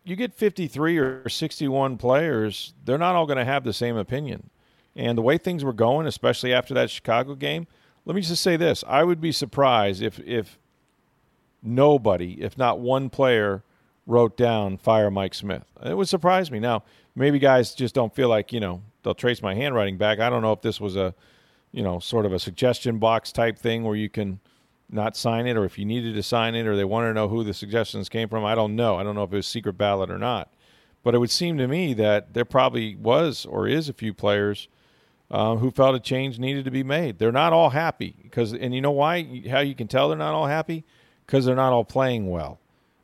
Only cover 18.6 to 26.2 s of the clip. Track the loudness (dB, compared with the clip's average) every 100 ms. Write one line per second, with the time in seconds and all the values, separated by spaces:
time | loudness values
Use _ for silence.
18.6 | -4 -6 -12 _ -6 -2 -2 -2 -4 -2
19.6 | -2 0 0 0 0 2 2 2 0 0
20.6 | -2 -4 -4 -2 -2 -4 _ _ _ _
21.6 | _ -6 -4 -4 -4 -2 0 -2 -6 -2
22.6 | 0 0 -4 0 0 0 -2 -2 0 0
23.6 | -2 -2 -2 -4 -4 -6 -6 -8 _ _
24.6 | _ _ -10 -4 -4 -2 -2 -2 0 0
25.6 | -2 -4 -6 -4 -4 -6